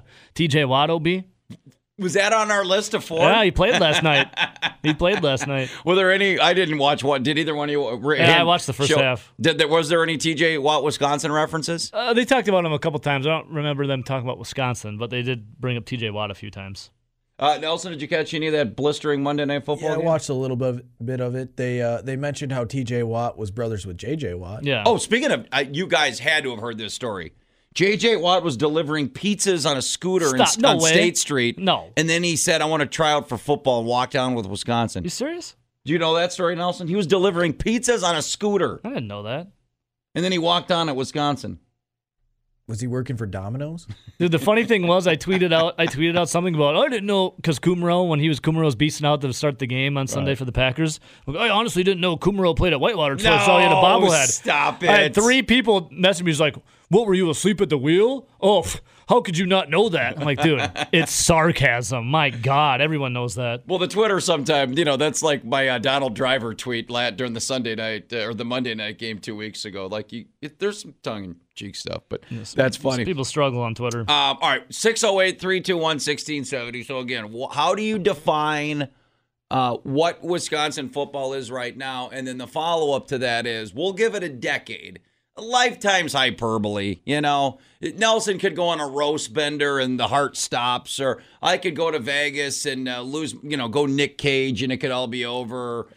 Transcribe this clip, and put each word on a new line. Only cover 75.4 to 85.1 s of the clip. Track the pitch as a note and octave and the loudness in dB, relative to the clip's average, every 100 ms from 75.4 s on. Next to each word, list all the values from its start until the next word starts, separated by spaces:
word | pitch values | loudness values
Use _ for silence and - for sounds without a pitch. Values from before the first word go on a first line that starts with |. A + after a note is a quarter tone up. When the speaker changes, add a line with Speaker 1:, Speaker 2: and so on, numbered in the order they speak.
Speaker 2:
three | F#3 F#3 | -4 -2
two | F3+ F3 | -2 0
one, | D#3+ D3+ | 0 -2
sixteen | D3 D3 - D3 B2+ | -2 -4 -6 -8 -6
seventy. | C3 A#2+ B2 | -8 -8 -10
So, | A2+ C3 | -10 -8
again, | B2 B2 G#2+ | -8 -8 -8
wh-, | A#2 C3 | -10 -6
how | C#3+ E3 G3 | 0 0 2
do | |
you | G#3+ A3 | 0 0
define, | F3+ - E3+ D3+ D3+ D3+ D3+ D3 C3+ _ _ _ _ _ - | 0 0 0 0 0 -2 -2 -4 -8 _ _ _ _ _ -4
uh, | C3 B2+ A2+ | 0 0 -2
what | - C#3 E3+ - | -2 0 0 -2
Wisconsin | E3 F3 - D3+ D3+ D3+ B2+ | -4 -4 -2 -2 -2 -4 -8
football | C#3+ C#3 C#3 C3+ | -6 -6 -4 -6
is | C3+ A#2 | -6 -8
right | B2+ A#2+ A#2 | -8 -8 -8
now? | C3+ B2+ B2+ | -8 -8 -8
And | B2+ C3 | -10 -10
then | B2+ | -10
the | A#2+ | -8
follow-up | D#3+ E3 E3+ D3 C3+ - | -4 0 0 2 0 -2
to | C3 | -2
that | B2 A#2 A#2 | 0 0 -2
is, | A2+ A2 | -6 -8
we'll | G#2+ F#3 | -6 -4
give | F#3+ A3+ G3+ | 0 -2 -2
it | |
a | F3 | -8
decade. | B2+ D#3+ C3+ - F#2+ F2+ F2+ _ | -6 -4 -4 -6 -16 -16 -20 _